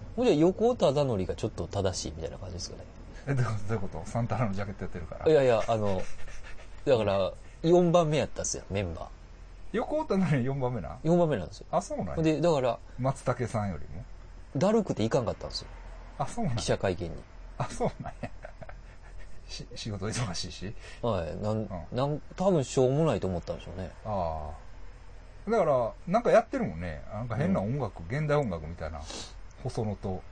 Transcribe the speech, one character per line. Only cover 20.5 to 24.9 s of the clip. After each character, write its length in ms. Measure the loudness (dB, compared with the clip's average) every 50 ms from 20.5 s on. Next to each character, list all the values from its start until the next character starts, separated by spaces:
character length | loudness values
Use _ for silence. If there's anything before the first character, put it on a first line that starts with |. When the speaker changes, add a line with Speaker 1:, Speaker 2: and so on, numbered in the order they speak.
Speaker 2:
し。 220 | -8 -8 -8 -8 -8 -8 -10 -12 -8 -4
Speaker 1:
は 240 | -2 0 0 0 0
い。 100 | -2 -4 -2 -2
な 100 | 0 0
ん、 40 |
Speaker 2:
う 20 | 0
ん。 80 | -2 -4 -6 -8 -8 -4
Speaker 1:
な 140 | -2 0 0
ん、 160 | 0 -2 -4 -6 -8 -4
多 140 | 0 2 4
分 120 | 4 4 2
し 140 | 2 4
ょ 100 | 4 4
う 40 | 6
も 140 | 6 4 4
な 100 | 4 2
い 40 | 2
と 80 | 0
思 120 | 0 -2 -2
っ 20 |
た 120 | -4 -4 -6
ん 40 |
で 60 | -6 -8
し 40 |
ょ 40 | -8 -8
う 60 | -8
ね。 100 | -8 -8 -10 -10 -6
Speaker 2:
あ 460 | -4 -2 -2 -2 -2 -2 -4 -6 -8 -10 -10 -12 -12 -12 -10 -10 -12